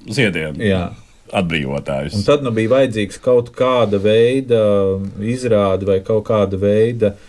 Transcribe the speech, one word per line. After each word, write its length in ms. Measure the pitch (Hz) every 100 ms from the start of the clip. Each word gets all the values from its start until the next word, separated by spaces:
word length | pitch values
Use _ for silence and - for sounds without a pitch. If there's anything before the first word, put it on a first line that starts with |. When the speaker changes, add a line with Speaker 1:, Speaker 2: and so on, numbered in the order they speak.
Speaker 1:
ziediem. 560 | - 107 107 85 78 73
Speaker 2:
Jā. 280 | 107 92 87 - - _ -
Speaker 1:
Atbrīvotājus. 880 | 113 85 78 67 71 69 67 76 104
Speaker 2:
Un 80 |
tad, 160 | 135 147
nu, 140 | 131 110
bija 160 | 110
vajadzīgs 460 | 135 127 107 98 -
kaut 300 | 127 123 120
kāda 460 | - 127 123 104 101
veida 640 | 104 113 120 135 123 113 104 101 98 95 98 107
izrāde 640 | 110 127 123 104 98 95
vai 140 | 98 95
kaut 240 | 107 110
kāda 320 | 101 110 95 95
veida 560 | 101 104 117 117 101 -